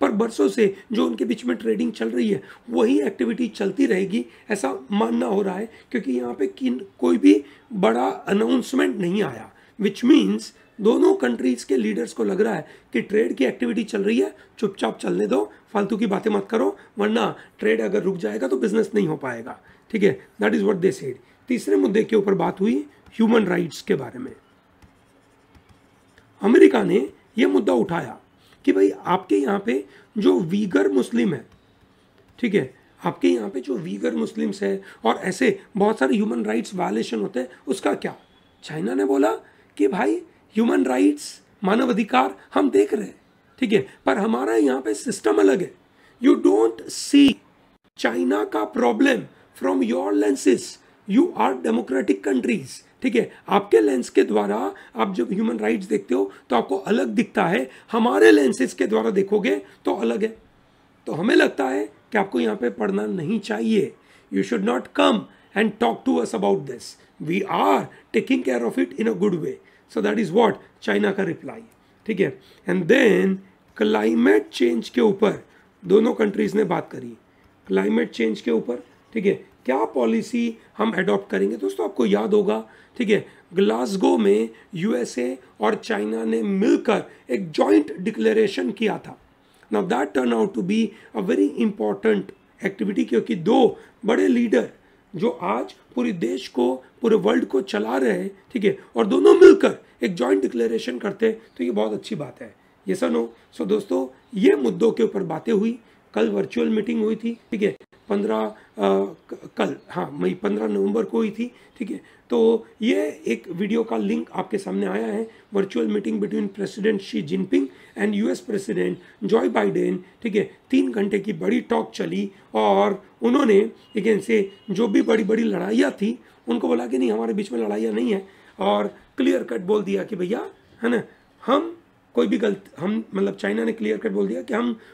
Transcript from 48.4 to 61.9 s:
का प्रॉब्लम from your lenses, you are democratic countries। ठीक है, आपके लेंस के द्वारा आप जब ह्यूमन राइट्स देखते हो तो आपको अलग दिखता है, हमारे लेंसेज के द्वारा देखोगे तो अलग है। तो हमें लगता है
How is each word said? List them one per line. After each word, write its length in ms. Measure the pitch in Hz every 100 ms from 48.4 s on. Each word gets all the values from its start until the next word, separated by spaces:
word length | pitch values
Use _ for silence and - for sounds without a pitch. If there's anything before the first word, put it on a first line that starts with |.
| 415
का 100 | -
प्रॉब्लम 580 | - - 240 - 269 262 151 _ _ -
from 260 | 277 269 233
your 240 | 247 208 -
lenses, 380 | - - - 190 - - _ _ -
you 160 | 202 349 -
are 160 | 220 190
democratic 540 | 226 233 - 269 202 -
countries। 760 | - 262 - 214 127 - - _
ठीक 120 | 262 233
है, 160 | 190 - -
आपके 300 | 196 196 -
लेंस 300 | 302 262 226
के 140 | -
द्वारा 500 | - 214 202 220 - 392 - 233
आप 180 | 214 190
जब 160 | 349
ह्यूमन 260 | 190 226 233
राइट्स 260 | 214 226 190
देखते 300 | 208 - 254
हो 160 | - - -
तो 60 | 170
आपको 220 | - -
अलग 300 | - 226 269
दिखता 380 | 208 - - 180
है, 240 | 208 - - -
हमारे 400 | 226 233 381 440
लेंसेज 420 | 302 269 226 262
के 140 | - 262
द्वारा 220 | 220 226
देखोगे 520 | 196 190 208 202 - - - -
तो 80 |
अलग 300 | - 233 233
है। 140 | 220 - _ _ _ _ _ _ -
तो 60 |
हमें 220 | 156 202 320
लगता 320 | 294 - 269
है 160 | 269 -